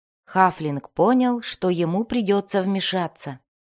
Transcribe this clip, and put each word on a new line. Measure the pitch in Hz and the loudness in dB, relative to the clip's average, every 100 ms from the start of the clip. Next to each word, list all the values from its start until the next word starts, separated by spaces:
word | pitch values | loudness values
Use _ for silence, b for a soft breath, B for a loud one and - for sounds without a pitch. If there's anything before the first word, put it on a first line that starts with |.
| _ _ - | _ _ -4
Хафлинг | 190 185 - 156 143 - | 2 2 2 -4 -6 -6
понял, | - 185 254 254 240 | 0 2 4 2 0
что | - - 185 | -6 -4 -2
ему | 175 170 180 226 | 0 0 -2 -2
придётся | 240 196 202 202 202 | -2 0 0 0 -2
вмешаться. | 190 190 185 190 165 - - 131 _ _ | 0 -2 -2 -2 -4 -6 -14 -14 _ _